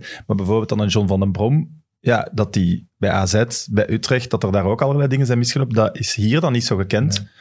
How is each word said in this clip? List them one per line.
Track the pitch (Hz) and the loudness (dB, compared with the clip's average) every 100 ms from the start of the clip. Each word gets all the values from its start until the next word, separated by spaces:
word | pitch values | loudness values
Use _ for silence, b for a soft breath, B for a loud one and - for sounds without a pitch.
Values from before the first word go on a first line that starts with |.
| B B B | B B B
Maar | 101 | -2
bijvoorbeeld | 95 110 110 | 2 0 0
dan | 107 | 0
een | 104 | 0
John | 104 98 | 0 2
van | 98 | 2
den | 98 | 0
Brom, | 92 110 151 156 - _ _ | 0 2 0 -2 -12 _ _
ja, | 123 117 - | 0 0 0
dat | 120 101 | -4 -2
die | 104 87 87 - - | 0 0 0 -6 -4
bij | 98 | -2
A | 95 92 | 0 2
Z, | 107 117 - - | 2 0 -2 -2
bij | 104 - | 0 0
Utrecht, | 110 - 127 123 | -2 0 -2 -2
dat | - | -2
er | 98 | 0
daar | 196 190 | 0 0
ook | 214 | 0
allerlei | 139 143 139 | 0 2 0
dingen | 135 127 | 0 2
zijn | 120 | 2
misgelopen, | 120 143 127 113 | 0 -2 0 2
dat | - - | 0 0
is | 110 - | -6 0
hier | 107 147 | 2 2
dan | 165 | 2
niet | 120 - | 0 0
zo | 95 | -2
gekend. | 95 107 104 101 101 - | 0 0 0 -2 -6 -4